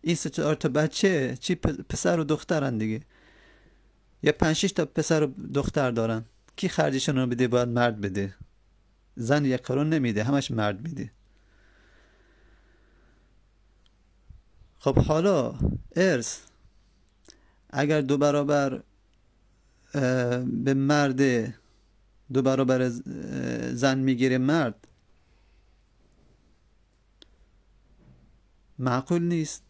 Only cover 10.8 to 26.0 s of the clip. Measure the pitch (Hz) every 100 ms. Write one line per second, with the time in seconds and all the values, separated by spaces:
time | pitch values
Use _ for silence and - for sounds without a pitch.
10.8 | 160 135 113 _ _ _ _ _ _ _
11.8 | _ _ _ _ _ _ _ _ _ _
12.8 | _ _ _ _ _ _ _ _ _ _
13.8 | _ _ _ _ _ - _ _ - _
14.8 | - 131 - 151 180 180 117 - - -
15.8 | - - 190 139 113 - - _ _ _
16.8 | _ _ _ _ - - _ _ _ 139
17.8 | 147 151 135 143 147 143 143 147 139 131
18.8 | - _ _ _ _ _ _ _ _ _
19.8 | _ 147 131 127 123 123 127 - 135 135
20.8 | 139 147 143 131 135 120 110 113 _ _
21.8 | _ _ _ _ _ 131 131 135 131 127
22.8 | 127 120 - - - 131 123 120 123 123
23.8 | 135 131 131 127 131 127 131 165 131 -
24.8 | - _ _ _ _ _ _ _ _ _
25.8 | _ _